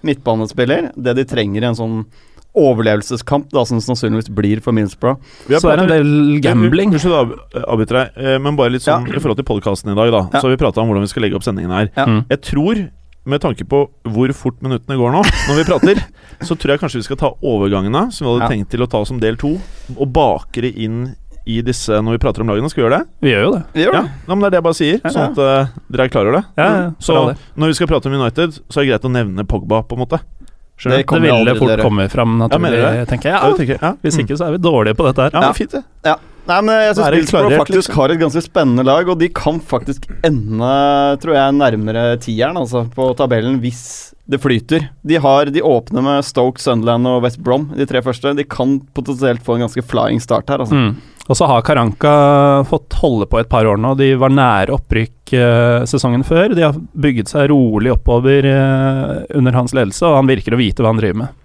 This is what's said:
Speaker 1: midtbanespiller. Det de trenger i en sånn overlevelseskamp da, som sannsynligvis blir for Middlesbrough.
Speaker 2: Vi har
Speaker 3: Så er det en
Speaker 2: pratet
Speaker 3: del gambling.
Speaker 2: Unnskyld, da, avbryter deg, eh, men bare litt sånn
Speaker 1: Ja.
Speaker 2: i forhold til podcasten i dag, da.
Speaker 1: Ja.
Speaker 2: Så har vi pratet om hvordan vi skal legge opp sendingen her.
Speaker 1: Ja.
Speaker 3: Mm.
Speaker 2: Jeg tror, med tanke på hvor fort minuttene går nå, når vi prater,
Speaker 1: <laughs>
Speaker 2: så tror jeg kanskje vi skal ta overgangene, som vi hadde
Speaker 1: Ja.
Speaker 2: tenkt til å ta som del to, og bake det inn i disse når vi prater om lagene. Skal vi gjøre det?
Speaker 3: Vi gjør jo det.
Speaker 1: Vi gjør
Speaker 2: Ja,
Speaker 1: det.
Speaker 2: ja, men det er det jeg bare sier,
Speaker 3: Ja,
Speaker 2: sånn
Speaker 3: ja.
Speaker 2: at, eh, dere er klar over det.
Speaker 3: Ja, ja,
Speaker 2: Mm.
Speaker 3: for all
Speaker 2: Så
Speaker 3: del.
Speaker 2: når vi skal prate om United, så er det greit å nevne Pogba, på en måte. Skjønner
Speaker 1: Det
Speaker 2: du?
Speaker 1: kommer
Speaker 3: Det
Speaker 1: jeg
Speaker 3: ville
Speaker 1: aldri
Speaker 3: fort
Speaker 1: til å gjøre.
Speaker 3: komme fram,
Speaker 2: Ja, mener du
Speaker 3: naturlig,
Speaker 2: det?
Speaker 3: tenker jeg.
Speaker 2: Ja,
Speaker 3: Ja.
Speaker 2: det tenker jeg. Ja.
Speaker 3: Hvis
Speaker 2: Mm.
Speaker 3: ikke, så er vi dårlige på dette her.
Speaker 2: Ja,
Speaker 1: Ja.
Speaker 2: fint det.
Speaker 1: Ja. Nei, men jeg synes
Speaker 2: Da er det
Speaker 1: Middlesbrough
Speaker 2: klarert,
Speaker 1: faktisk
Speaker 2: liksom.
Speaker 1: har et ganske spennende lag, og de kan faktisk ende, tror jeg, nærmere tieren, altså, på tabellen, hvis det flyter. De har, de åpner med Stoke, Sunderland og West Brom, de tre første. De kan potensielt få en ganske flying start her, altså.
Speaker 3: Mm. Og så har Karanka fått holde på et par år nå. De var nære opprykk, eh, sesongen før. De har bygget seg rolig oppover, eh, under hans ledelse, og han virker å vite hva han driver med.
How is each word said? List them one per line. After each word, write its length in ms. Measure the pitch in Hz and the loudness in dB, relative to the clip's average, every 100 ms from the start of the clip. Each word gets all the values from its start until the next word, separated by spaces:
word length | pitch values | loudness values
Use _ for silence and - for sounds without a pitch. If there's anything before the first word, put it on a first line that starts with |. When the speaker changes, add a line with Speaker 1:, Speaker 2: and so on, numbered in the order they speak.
Speaker 1:
midtbanespiller. 880 | 160 143 123 113 110 - 123 156 330 - | -2 -2 -2 -2 -2 -2 0 0 -4 -6
Det 140 | 127 123 | -2 -2
de 80 | |
trenger 380 | 131 123 101 101 | -2 -2 -2 -2
i 20 | 120 | -2
en 100 | 113 | -2
sånn 300 | 113 110 107 - - - - - | -4 -6 -8 -16 -20 -20 -4 2
overlevelseskamp 880 | 147 113 113 107 104 120 - 143 143 | 4 4 2 0 -2 -8 -2 -4 -2
da, 100 | 147 120 | -2 0
som 120 | 117 | -2
sannsynligvis 460 | 110 123 113 110 110 | -2 -4 -2 -2 -4
blir 280 | 101 104 107 | -2 0 0
for 100 | 117 113 | 0 0
Middlesbrough. 420 | 104 - 123 135 - - - | -2 -2 -2 -2 -10 -20 -2
Speaker 2:
Vi 60 | 147 | 2
har 60 | |
Speaker 3:
Så 100 | 170 | 4
er 60 | 151 | 4
det 60 | |
en 60 | 185 | 4
Speaker 2:
pratet 100 | 160 | 4
Speaker 3:
del 420 | 147 147 147 147 | 4 4 2 2
gambling. 500 | 131 117 113 156 202 160 | 2 2 4 2 2 0
Speaker 2:
Unnskyld, 180 | 175 | 2
da, 480 | 160 120 117 - 120 - | 0 0 -4 -12 -10 -2
avbryter 280 | 113 110 123 | -2 0 0
deg, 180 | 127 - | -2 -4
eh, 200 | 135 131 | -2 0
men 140 | 139 147 | 0 0
bare 120 | 123 | 0
litt 80 | 123 - | 0 0
sånn 220 | 160 185 | -2 -2
Speaker 1:
Ja. 80 | - | -4
Speaker 2:
i 40 | |
forhold 180 | 139 113 | -2 -4
til 80 | 131 | -2
podcasten 460 | 104 107 98 107 | -4 -2 -4 -2
i 40 | 101 | 0
dag, 160 | 117 | 2
da. 100 | 113 90 | 2 0
Speaker 1:
Ja. 60 | 139 | 0
Speaker 2:
Så 80 | 135 | 0
har 60 | 131 | 0
vi 80 | |
pratet 140 | 139 104 | 0 0
om 60 | 113 | 0
hvordan 120 | 101 101 | 0 -2
vi 20 | |
skal 160 | - | -2
legge 120 | 107 101 | -2 -2
opp 80 | |
sendingen 280 | 120 95 87 | -4 -6 -4
her. 180 | 92 104 - | -2 -2 0
Speaker 1:
Ja. 100 | 123 | 0
Speaker 3:
Mm. 200 | 110 117 | 0 0
Speaker 2:
Jeg 120 | 139 | -4
tror, 480 | - 143 165 226 180 - - - - | -2 -2 0 -2 -4 -12 -20 -18 -6
med 160 | 143 | -4
tanke 220 | 165 117 92 | -2 -6 -2
på 200 | 139 143 - 117 | -2 -2 -6 -6
hvor 280 | 110 131 | 0 0
fort 260 | 135 131 123 | 0 -6 -6
minuttene 360 | 131 123 - 135 | -6 -6 -4 -2
går 140 | 120 | 0
nå, 80 | 156 | 2
når 320 | 202 - - 147 | 2 0 0 0
vi 60 | |
prater, 400 | 156 160 175 208 - - | 2 2 2 2 -2 -14
Speaker 1:
<laughs> 200 | - - | -20 -16
Speaker 2:
så 140 | - 170 | -8 -6
tror 160 | 151 | -2
jeg 60 | 143 | -2
kanskje 160 | 151 120 | -2 -6
vi 40 | |
skal 140 | 107 135 | -8 -4
ta 140 | 135 - | -4 -4
overgangene, 680 | 143 110 98 101 98 131 240 | -4 0 0 0 0 -2 -2
som 140 | 214 131 | -4 -2
vi 60 | |
hadde 80 | 120 | 0
Speaker 1:
Ja. 80 | 117 | 0
Speaker 2:
tenkt 200 | 113 98 | -2 -4
til 100 | 117 | -4
å 80 | 123 | -2
ta 140 | 110 | -2
som 160 | 104 127 | -4 -2
del 160 | 110 113 | -2 -2
to, 240 | 143 175 - - - - | -4 -4 -8 -16 -14 -6
og 120 | 139 | -2
bake 480 | 127 139 76 - - | 0 0 0 -6 -6
det 140 | 120 110 | -6 -4
inn 400 | 110 113 127 - - - - | -6 -6 -8 -10 -18 -16 -6
i 140 | 113 | -4
disse 280 | 117 123 - 107 | -2 -4 0 0
når 160 | 110 117 | 0 0
vi 0 | |
prater 240 | 123 104 | 0 -2
om 60 | 110 | -2
lagene. 220 | 104 143 | -2 -2
Skal 140 | - | 0
vi 60 | 117 | 0
gjøre 100 | 147 | 0
det? 80 | 330 - | -2 -2
Speaker 3:
Vi 80 | 139 | 0
gjør 100 | 104 123 | 2 2
jo 60 | |
det. 100 | 214 156 | 0 -4
Speaker 1:
Vi 80 | 156 175 | 0 2
gjør 80 | |
Speaker 2:
Ja, 80 | 381 | 2
Speaker 1:
det. 80 | - - - | -2 -8 -6
Speaker 2:
ja, 80 | 190 | -2
men 40 | |
det 60 | 202 | 2
er 40 | |
det 80 | 180 | 2
jeg 60 | |
bare 100 | 165 | 0
sier, 280 | - 151 208 | 0 0 0
Speaker 3:
Ja, 60 | 160 | -2
Speaker 2:
sånn 160 | 139 143 | -2 -2
Speaker 3:
ja. 60 | |
Speaker 2:
at, 60 | 247 | 0
eh, 280 | 135 135 135 - - | 2 2 0 -6 -8
dere 120 | - 127 | -2 0
er 40 | |
klar 160 | 120 104 | 0 2
over 40 | 147 | 0
det. 40 | 202 - | -2 -2
Speaker 3:
Ja, 60 | 175 | 0
ja, 240 | 202 175 | 0 -2
Speaker 2:
Mm. 60 | 160 | -6
Speaker 3:
for 140 | - 160 | 0 2
all 60 | |
Speaker 2:
Så 60 | 123 | 2
Speaker 3:
del. 80 | 135 - - | -2 -12 -2
Speaker 2:
når 100 | 156 | 0
vi 60 | |
skal 140 | 151 175 | 0 0
prate 180 | 151 135 | 0 0
om 60 | |
United, 360 | 139 120 120 170 151 - | -2 -2 0 -4 -4 -8
så 80 | - | -2
er 80 | 139 | 0
det 40 | |
greit 200 | 107 131 | 0 0
å 20 | |
nevne 360 | 123 107 95 104 | -2 -2 -4 -4
Pogba, 340 | 104 - 110 110 | -4 0 -2 -2
på 60 | |
en 120 | 120 127 | -6 -4
måte. 140 | 160 - - - - - - | -4 -6 -20 -20 -20 -20 -8
Skjønner 180 | 127 131 | 0 0
Speaker 1:
Det 80 | 135 | 2
Speaker 2:
du? 20 | |
Speaker 1:
kommer 120 | 165 | 2
Speaker 3:
Det 60 | 165 | 4
Speaker 1:
jeg 80 | 120 | 4
Speaker 3:
ville 140 | 113 | 2
Speaker 1:
aldri 100 | 120 | 2
Speaker 3:
fort 80 | 123 | 2
Speaker 1:
til 0 | |
å 100 | 110 | 2
gjøre. 40 | 110 | 2
Speaker 3:
komme 200 | 104 98 | 0 0
fram, 280 | - 113 113 | 0 0 0
Speaker 2:
Ja, 180 | 113 151 | 0 0
mener 120 | 170 117 | 0 2
du 60 | |
Speaker 3:
naturlig, 160 | 120 113 | 0 0
Speaker 2:
det? 80 | 117 | -4
Speaker 3:
tenker 140 | 123 | -4
jeg. 100 | 143 | 0
Speaker 2:
Ja, 80 | 190 | 2
Speaker 3:
Ja. 80 | 285 | 2
Speaker 2:
det 80 | 392 | 2
tenker 160 | 131 | 0
jeg. 80 | 131 | -2
Ja. 120 | 160 - | -2 -2
Speaker 3:
Hvis 120 | 156 156 | -2 -2
Speaker 2:
Mm. 60 | 107 | -2
Speaker 3:
ikke, 120 | 143 | -2
så 80 | 170 | -2
er 40 | |
vi 60 | 170 | 0
dårlige 360 | 170 139 107 110 | 2 2 2 2
på 100 | 151 | 2
dette 160 | 131 | 2
her. 80 | 135 | 2
Speaker 2:
Ja, 80 | 151 | 2
Speaker 1:
Ja. 100 | 135 | 0
Speaker 2:
fint 180 | 147 208 | 0 -4
det. 120 | 269 - - - | -6 -10 -4 -2
Speaker 1:
Ja. 100 | 151 - - - | -2 -4 -18 -2
Nei, 140 | 175 | 0
men 60 | 214 220 | 2 2
jeg 140 | 214 208 | 2 2
synes 0 | |
Speaker 2:
Da 120 | 160 | 2
er 40 | |
det 80 | 160 | 2
Speaker 1:
Middlesbrough 300 | 151 185 - | 2 2 2
Speaker 2:
klarert, 100 | 151 | 2
Speaker 1:
faktisk 160 | 147 190 123 | 2 0 0
Speaker 2:
liksom. 60 | 151 | 0
Speaker 1:
har 140 | 135 | 0
et 80 | 165 | 0
ganske 220 | 160 147 | 0 -2
spennende 420 | 165 - 143 120 131 | -2 0 2 2 2
lag, 240 | 147 175 | 2 2
og 100 | 180 | 0
de 80 | 165 | -2
kan 300 | - 151 160 | -2 -4 -4
faktisk 460 | - 123 - 139 - - | -4 -6 -4 -10 -10 -4
ende, 960 | 165 139 107 110 120 139 143 143 143 139 | -2 -2 -2 -4 0 0 2 2 0 -2
tror 140 | 165 | 0
jeg, 200 | 147 135 | 2 2
nærmere 640 | 143 139 110 107 113 120 120 | 4 2 2 -2 0 0 -2
tieren, 360 | 120 110 131 175 | -4 -2 -2 -2
altså, 300 | 123 123 117 | -4 -4 -4
på 220 | 120 131 123 | -2 -2 0
tabellen, 420 | 135 117 117 131 | 0 0 0 -2
hvis 540 | 120 120 - - - - - | -2 -8 -16 -18 -20 -20 -4
det 100 | 135 | -2
flyter. 480 | 139 117 123 160 143 - 143 | 2 0 0 -2 -2 -10 0
De 100 | 160 | 2
har, 300 | 139 135 147 | 4 4 2
de 140 | 147 | 0
åpner 400 | 160 123 117 123 | 2 0 0 -2
med 220 | 135 143 | 0 0
Stoke, 360 | 139 - 127 123 | -2 0 0 0
Sunderland 460 | - 117 113 117 123 | -2 0 2 0 2
og 160 | 123 | 0
West 200 | 123 123 | 0 -4
Brom, 280 | 117 127 151 143 | -2 -2 -2 -4
de 100 | 139 | -2
tre 160 | 127 | -2
første. 320 | 120 120 143 143 | -2 -4 -4 -2
De 80 | 143 | -6
kan 340 | - 127 139 135 - | -2 0 0 -4 -10
potensielt 480 | 131 127 135 120 | -6 -2 0 0
få 120 | - 120 | -2 -2
en 120 | 117 | -2
ganske 160 | 123 | -6
flying 360 | 120 120 113 117 | -4 -2 0 -2
start 260 | - 113 - | -2 -4 -2
her, 120 | 139 | -4
altså. 120 | 113 | 0
Speaker 3:
Mm. 220 | 143 113 123 - - - | 2 2 -4 -12 -20 -4
Og 60 | 135 | 0
så 80 | 165 | 2
har 160 | 123 | 2
Karanka 1040 | 117 143 117 101 147 147 143 143 143 139 139 | 2 2 0 0 2 4 4 4 4 2 2
fått 260 | 156 - | -2 -2
holde 340 | - 160 117 101 | -2 0 0 0
på 100 | 113 | -2
et 80 | 117 | 0
par 160 | 117 110 | 2 2
år 120 | 101 | 2
nå. 180 | 117 135 | 0 2
De 200 | 135 131 | 2 4
var 140 | 131 | 4
nære 400 | 135 127 104 95 | 4 4 2 2
opprykk, 640 | 131 - 110 113 - - | 0 0 -2 -2 -8 -2
eh, 500 | 127 120 117 120 120 120 | 2 4 4 4 2 0
sesongen 400 | 139 127 120 135 | 0 0 0 2
før. 300 | 165 202 185 | 2 4 2
De 60 | |
har 100 | 156 147 165 160 | 2 0 -6 -2
bygget 300 | 147 123 101 | 0 0 -2
seg 200 | 147 143 | 0 4
rolig 400 | 147 123 107 113 | 4 4 2 2
oppover, 520 | 113 - 120 127 139 | 0 2 2 4 4
eh, 840 | 135 135 135 135 135 165 160 135 - 147 | 4 2 2 2 0 0 -4 -6 -4 0
under 160 | 127 | 2
hans 200 | 123 123 | 2 0
ledelse, 300 | 135 107 - | 0 -2 0
og 140 | 170 143 | 2 4
han 100 | 135 | 4
virker 260 | 131 - | 2 0
å 40 | 117 | 0
vite 200 | 113 - | 0 2
hva 60 | 113 | 0
han 100 | 110 | 2
driver 160 | 104 95 | 0 -2
med. 100 | 131 - | -6 -12